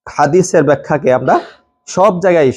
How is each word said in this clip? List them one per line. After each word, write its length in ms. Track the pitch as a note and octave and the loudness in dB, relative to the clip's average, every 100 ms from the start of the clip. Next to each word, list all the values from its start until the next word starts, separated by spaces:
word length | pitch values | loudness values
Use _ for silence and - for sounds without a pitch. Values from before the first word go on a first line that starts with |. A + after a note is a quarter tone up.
| - | -12
হাদিসের 560 | - D3 F3 F3 F3 | -2 0 2 2 0
ব্যাখ্যাকে 460 | C#3+ C#3 - D3+ B2+ | 0 -2 -2 -4 0
আমরা 220 | B2+ C3 - - - _ _ - | -2 0 -2 -4 -20 _ _ -8
সব 240 | - G3+ F3 | 0 0 2
জায়গায় 300 | F#3 E3+ C3+ | 0 2 0